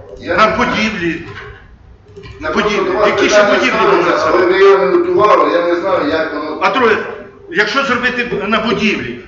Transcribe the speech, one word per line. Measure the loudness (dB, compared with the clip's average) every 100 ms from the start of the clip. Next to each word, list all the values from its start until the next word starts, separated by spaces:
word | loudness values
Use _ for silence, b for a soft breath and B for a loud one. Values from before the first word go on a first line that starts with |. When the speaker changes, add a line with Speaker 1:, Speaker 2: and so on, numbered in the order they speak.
| -18 -12
Speaker 1:
Я | -4 2
Speaker 2:
на | 2
Speaker 1:
не | 2
знаю. | -2
Speaker 2:
будівлі. | -2 -2 -2 -4 -4 -10 -16 -16 -18 -20 -20 -20 -20 -20 -20 -18 -10
Speaker 1:
На | -4
Speaker 2:
Будівлі. | -2 0 0
Speaker 1:
просто | -2
до | 0
вас | 0
Speaker 2:
Які | 2 4
ще | 4
Speaker 1:
питання | 4 2
Speaker 2:
будівлі | 2 2
Speaker 1:
ставиться, | 2 2 2 0 2
Speaker 2:
будуть? | 2
Speaker 1:
але | 2
ви | 6 6
його | 6 4
не | 2
готували, | 2 2 2 2 2
я | 0 0
не | -2
знаю, | 0 -2 0
як | -2 -2
воно. | -6 -8 -4
Speaker 2:
А | -2
друге, | 2 2 0 -4 -12 -16 -20 -6
якщо | -4 -2 -2
зробити | -2 -2 -2 -4
б-, | -4 -4 -2
на | -2
будівлі, | 0 0 0 -2 -6 -10